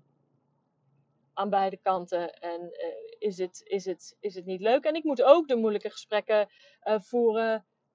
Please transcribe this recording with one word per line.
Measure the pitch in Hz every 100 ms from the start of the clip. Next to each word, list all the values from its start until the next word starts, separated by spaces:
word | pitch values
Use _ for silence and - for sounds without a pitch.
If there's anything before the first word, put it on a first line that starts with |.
| _ _ _ _ _ _ _ _ _ _ _ _ _
aan | - 202
beide | 196 190 185
kanten. | 196 190 175 175 175
En, | - 175 170 175
eh, | - 170 - - -
is | 214 180
het, | 180 -
is | - 196 190
het, | 175 - -
is | 202 185
het | 180
niet | 185
leuk? | 214 269
En | 311 320
ik |
moet | 311 262
ook | 262 339 294
de | 240
moeilijke | 220 208 208
gesprekken, | - - 208 - 214 202 _ - _
eh, | - 214
voeren, | - 240 233 220 226 220 - _ _